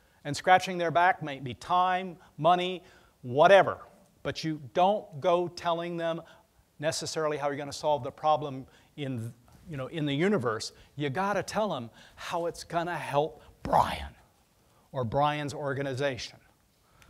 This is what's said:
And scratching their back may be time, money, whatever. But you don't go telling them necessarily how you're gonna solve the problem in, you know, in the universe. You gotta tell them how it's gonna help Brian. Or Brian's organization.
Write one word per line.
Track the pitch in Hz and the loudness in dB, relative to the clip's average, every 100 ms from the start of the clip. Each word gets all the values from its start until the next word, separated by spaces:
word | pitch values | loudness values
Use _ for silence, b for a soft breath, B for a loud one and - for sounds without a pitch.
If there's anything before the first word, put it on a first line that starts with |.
| b b | b b
And | 151 139 | -8 0
scratching | 185 185 190 175 | 6 6 6 -2
their | 170 | 0
back | 165 180 180 | 4 4 2
may | 151 135 | -4 -8
be | 127 | -10
time, | 113 - 180 185 180 185 160 b - | -8 0 2 2 0 -4 -12 b 0
money, | 160 180 180 180 - b b b | 4 4 2 -6 -12 b b b
whatever. | 127 131 175 196 127 90 - - _ _ | -2 6 8 8 8 0 -10 -20 _ _
But | 143 - | -8 -6
you | 160 151 127 | -6 -6 -4
don't | 180 185 214 - 143 | 2 2 2 -4 -4
go | 180 175 170 | 0 2 0
telling | - 175 170 175 170 | -4 -4 -2 -4 -4
them | 165 165 - B B _ _ - | -4 -6 -10 B B _ _ -6
necessarily | 151 - 156 160 156 147 | -4 -4 -6 -2 -2 -2
how | 143 | -4
you're | 143 | -4
gonna | 143 | -8
solve | - 156 143 | -4 0 0
the | 135 | -2
problem | - 156 147 147 131 123 b b - | -2 2 2 0 -8 -12 b b -10
in, | 135 120 117 - _ - - | -6 -6 -8 -12 _ -20 -12
you | 139 | -10
know, | 131 | -8
in | 156 147 | -4 -2
the | 139 | 2
universe. | 190 196 120 110 - - b - | 2 2 0 -4 -6 -14 b -6
You | 147 | -4
gotta | 180 196 196 | -2 0 -2
tell | - 202 214 | -2 -2 -2
them | 139 117 - B B | -2 -8 -16 B B
how | - 170 170 | -8 -4 -4
it's | - | -8
gonna | - 165 170 156 | -6 -4 -2 -6
help | 123 143 156 - B - | -2 0 0 -4 B -12
Brian. | - - 101 78 71 - _ _ _ _ b b b | 2 4 4 -2 -10 -16 _ _ _ _ b b b
Or | 139 | -6
Brian's | 117 139 147 151 143 | -2 2 2 0 -4
organization. | 151 139 135 139 131 143 117 - - _ _ _ _ b b | -6 -6 -4 -4 -2 -2 -4 -10 -16 _ _ _ _ b b